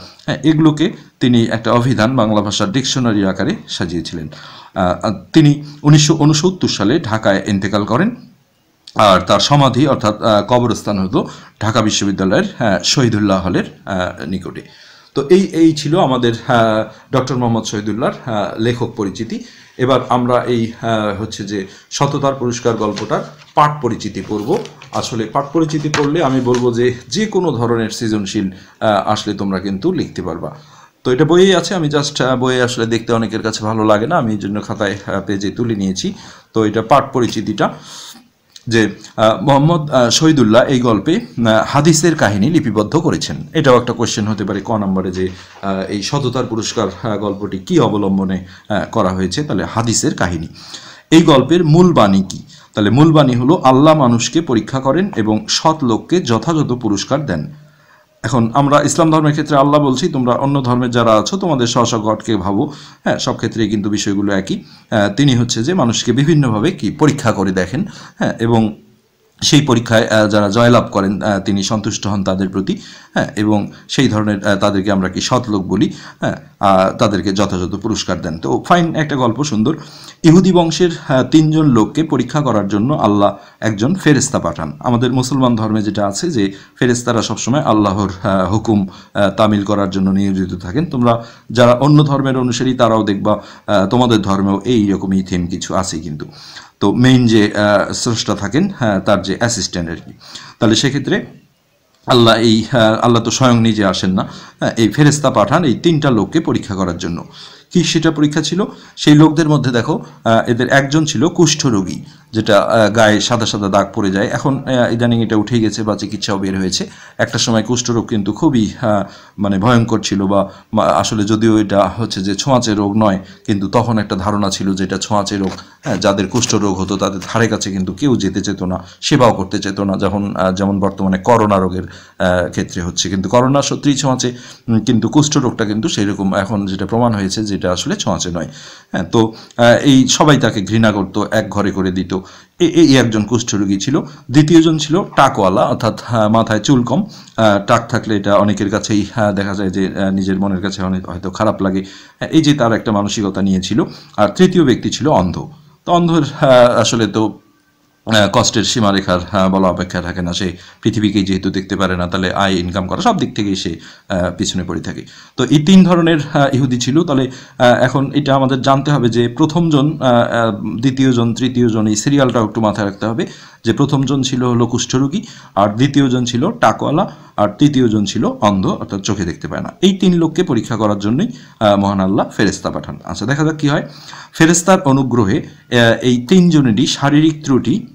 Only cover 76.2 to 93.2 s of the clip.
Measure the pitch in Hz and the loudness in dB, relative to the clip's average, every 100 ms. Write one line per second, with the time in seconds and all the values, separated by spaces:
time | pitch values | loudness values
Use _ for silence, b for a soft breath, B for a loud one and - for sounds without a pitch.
76.2 | 120 - - _ 101 95 95 - 113 101 | -6 -6 -14 _ 2 4 2 2 0 0
77.2 | 95 95 95 92 90 98 113 101 - 87 | -2 -2 -2 -2 -4 -6 -4 -4 -4 -6
78.2 | 82 82 135 127 - 180 165 151 151 143 | -6 -6 -4 -4 0 0 0 -2 -4 -2
79.2 | 123 110 151 107 113 156 B B B B | -2 -2 -4 -2 -2 -2 B B B B
80.2 | 165 170 185 175 165 160 180 165 - 131 | 6 6 6 4 2 0 0 -2 -2 0
81.2 | 123 156 156 156 151 117 107 - 160 135 | 2 2 4 2 4 4 2 -2 -2 -2
82.2 | 123 156 131 107 98 101 123 151 104 104 | -2 -2 0 -2 0 -2 -2 0 0 2
83.2 | 101 B B B 110 101 120 190 151 135 | 2 B B B -4 -2 -2 0 2 2
84.2 | - 95 85 82 76 73 - 120 127 131 | 0 -2 -4 -6 -10 -6 -2 0 2 0
85.2 | 127 139 127 113 110 110 104 101 101 101 | -2 0 0 0 0 -2 -2 -2 -2 -2
86.2 | 180 135 98 B B _ 127 120 120 117 | -4 -2 -2 B B _ 0 0 0 -2
87.2 | 101 104 - 139 - 107 104 98 95 90 | -2 -4 -2 -2 0 2 2 0 -4 -4
88.2 | 104 95 90 107 113 104 95 B B 98 | -2 0 0 -2 0 0 0 B B -2
89.2 | 98 95 107 104 101 101 98 95 95 95 | -2 2 2 2 0 0 0 0 0 0
90.2 | 98 95 92 92 92 113 170 131 120 117 | 0 -2 -4 -6 -6 -6 -4 0 2 0
91.2 | B B - 117 120 123 143 147 147 139 | B B -4 2 4 4 4 4 4 0
92.2 | 135 131 123 117 127 123 117 110 104 98 | 0 -2 -2 -2 -2 0 2 2 0 -2